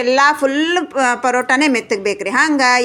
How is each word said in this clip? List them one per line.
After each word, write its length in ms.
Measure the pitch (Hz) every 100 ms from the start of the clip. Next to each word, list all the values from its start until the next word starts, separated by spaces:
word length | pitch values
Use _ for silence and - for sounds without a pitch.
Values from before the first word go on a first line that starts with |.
ಎಲ್ಲ 180 | 247 269 285 302
ಫುಲ್ 400 | 269 285 330 349 302 269 247 240 254
ಪರೋಟನೇ 420 | 254 247 262 302 233
ಮೆತ್ತಗೆ 280 | - - 208
ಬೇಕು 180 | 202 190
ರೀ. 40 | 254
ಹಂಗೆ 300 | 311 285 247 247